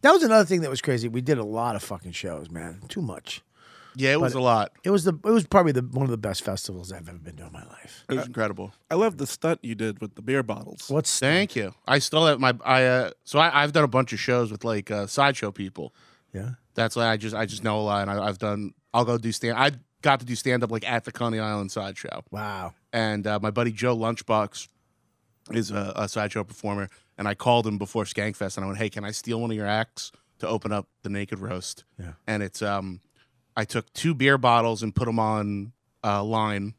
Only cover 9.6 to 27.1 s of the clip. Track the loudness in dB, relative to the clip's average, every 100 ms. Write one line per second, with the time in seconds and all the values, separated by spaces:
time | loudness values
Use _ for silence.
9.6 | -4 -4 -4 -4 -10 -10 -2 0 0 -6
10.6 | -8 -16 -2 -2 0 2 4 4 2 -2
11.6 | -6 -8 2 2 4 4 4 6 2 2
12.6 | 2 4 6 4 0 -6 -2 4 6 6
13.6 | 4 4 4 4 0 -2 0 2 2 -2
14.6 | -4 -4 -2 -4 -4 2 2 2 -4 -4
15.6 | -8 -8 -12 _ _ _ _ -10 -10 -10
16.6 | _ -2 -2 2 0 0 -2 -4 -4 -2
17.6 | -2 0 0 0 0 -2 -2 -2 -4 -4
18.6 | -6 _ _ 0 2 0 -2 -4 -2 2
19.6 | 2 2 _ _ 2 2 0 -4 0 0
20.6 | 0 -4 -2 -4 -4 -4 -2 -2 -2 -4
21.6 | -4 -6 -8 -10 -12 -12 -12 -10 -8 -8
22.6 | -10 -14 _ -2 -2 -2 -2 -2 -2 -2
23.6 | -2 0 0 0 -2 -4 0 0 0 -6
24.6 | -16 _ _ _ _ _ _ _ -6 -4
25.6 | -2 -4 -6 -4 -4 -4 -4 -4 -8 -8
26.6 | -6 -4 -6 _ _